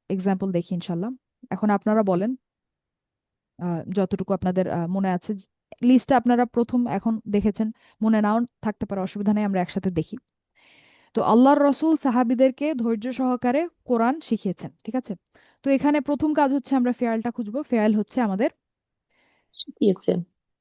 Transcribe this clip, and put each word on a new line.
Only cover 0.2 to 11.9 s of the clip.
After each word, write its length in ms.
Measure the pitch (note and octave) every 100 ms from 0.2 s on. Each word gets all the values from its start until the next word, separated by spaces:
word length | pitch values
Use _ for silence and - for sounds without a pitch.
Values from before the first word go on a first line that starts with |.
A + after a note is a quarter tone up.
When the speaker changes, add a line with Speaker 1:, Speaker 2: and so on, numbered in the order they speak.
| G3 F#3+ G3
Speaker 1:
দেখি 220 | F3 F3
ইনশাল্লাহ। 360 | F3+ F3+ E3+ A3 C4 _ _ -
এখন 200 | F#3 G#3+
আপনারা 320 | G3+ A3 G#3+
বলেন, 280 | G3 F3+ A3 C4 _ _ _ _ _ _ _ _ _ _ _ -
আহ, 220 | F3 E3+ -
যতটুকু 420 | F#3+ F#3 F#3+ F#3
আপনাদের, 340 | F#3 F3+ F#3 F3+
আহ, 200 | F3 E3+
মনে 220 | F#3+ F#3+
আছে। 220 | F3+ - G3+ - _ _ -
লিস্টটা 340 | A#3+ B3+ - C4
আপনারা 280 | A#3+ A#3+ A#3+
প্রথম 420 | A#3+ A#3 B3 A#3+
এখন 320 | F#3+ A3+ A3+ -
দেখেছেন, 420 | G#3 G#3 G3 A3 - _ _
মনে 200 | A3 A3
নাও 180 | G#3 A3+ A#3+ _
থাকতে 220 | G#3+ - G#3
পারে, 140 | G3
অসুবিধা 320 | F#3 G3+ G3+
নেই, 120 | G#3
আমরা 160 | G#3 F#3+
একসাথে 300 | F3 G3 F#3+
দেখি। 260 | E3 - B3+ - _ _ _ _ _ _ _ _
তো 80 | A3+
আল্লাহর 380 | - A3 C4 D4
রসুল 360 | C#4+ C4+ D#4+